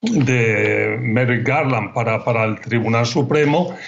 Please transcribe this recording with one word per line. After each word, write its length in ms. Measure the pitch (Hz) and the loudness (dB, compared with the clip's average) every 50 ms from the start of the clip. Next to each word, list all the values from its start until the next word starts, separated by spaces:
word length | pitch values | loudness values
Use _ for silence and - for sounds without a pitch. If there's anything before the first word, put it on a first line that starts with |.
de 960 | - 220 240 185 131 120 127 123 117 113 107 104 107 107 107 107 107 107 107 113 | -2 0 0 2 2 2 2 2 2 2 2 2 2 0 0 0 0 -2 -2 -4
Merrick 480 | 123 120 110 123 127 123 127 113 113 123 | -4 -2 0 0 2 2 0 0 0 0
Garland 460 | 131 151 156 139 131 113 104 98 - | 0 0 0 0 0 -2 -2 -4 -4
para, 300 | 127 117 110 107 104 - | -4 -2 0 -2 -2 -2
para 200 | - 120 113 113 | -2 0 0 0
el 140 | 110 107 - | 0 -2 -4
Tribunal 460 | - - 113 120 110 110 113 117 120 | -6 -2 -2 0 0 2 2 2 0
Supremo, 680 | 117 - - 135 - 147 151 151 143 143 165 180 175 - - - | 0 0 0 0 2 2 2 2 4 2 2 0 0 -4 -10 -12